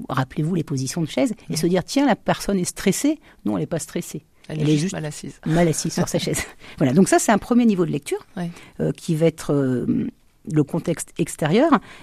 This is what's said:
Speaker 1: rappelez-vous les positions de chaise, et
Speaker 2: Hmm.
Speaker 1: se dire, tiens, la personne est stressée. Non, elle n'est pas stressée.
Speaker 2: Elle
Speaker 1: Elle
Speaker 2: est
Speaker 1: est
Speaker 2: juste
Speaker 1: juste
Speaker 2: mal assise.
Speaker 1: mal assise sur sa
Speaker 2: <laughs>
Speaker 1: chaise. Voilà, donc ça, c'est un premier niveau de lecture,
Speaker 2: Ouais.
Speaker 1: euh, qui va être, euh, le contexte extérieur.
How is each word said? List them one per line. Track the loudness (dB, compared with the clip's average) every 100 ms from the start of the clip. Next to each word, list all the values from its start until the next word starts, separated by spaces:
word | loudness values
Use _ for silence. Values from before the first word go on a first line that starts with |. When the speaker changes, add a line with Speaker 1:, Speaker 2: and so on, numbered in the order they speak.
| -6
Speaker 1:
rappelez-vous | -4 -2 -2 -2 -2
les |
positions | -2 -4 -4 -4
de | -2
chaise, | 0 0 -2 -8
et |
Speaker 2:
Hmm. | -2
Speaker 1:
se | 2
dire, | 2
tiens, | 0 2
la | 2 2
personne | 0 -2 0 -2
est |
stressée. | -2 -2 0 2 0 -2 -6 _
Non, | -4 -2
elle |
n'est | -2
pas | -4
stressée. | -6 -8 -8 -12 -16 _ -10
Speaker 2:
Elle | -2
Speaker 1:
Elle | 2
Speaker 2:
est |
Speaker 1:
est | 2
Speaker 2:
juste |
Speaker 1:
juste | 0
Speaker 2:
mal | -4
assise. | -8 -10 -14 -8
Speaker 1:
mal | 0 2 2
assise | 2 -2
sur | -2 -2
sa | -2
Speaker 2:
<laughs> |
Speaker 1:
chaise. | -2 -4 -6 -12 -12 -2
Voilà, | 2
donc | 4 6
ça, | 4
c'est | 4
un | 2
premier | 2 2 4
niveau | 2
de | 0
lecture, | -2 -4 -8 -8
Speaker 2:
Ouais. | -10 -10 -10 -14 -4
Speaker 1:
euh, | -4
qui | -2 -2
va | 2 2
être, | 0 -2
euh, | 0 0 0 0 -2 -2 -8 _ _ -2
le | 0
contexte | 0 -2 -4 -6 -6 -6
extérieur. | -6 -2 0 2 4 2 0 -20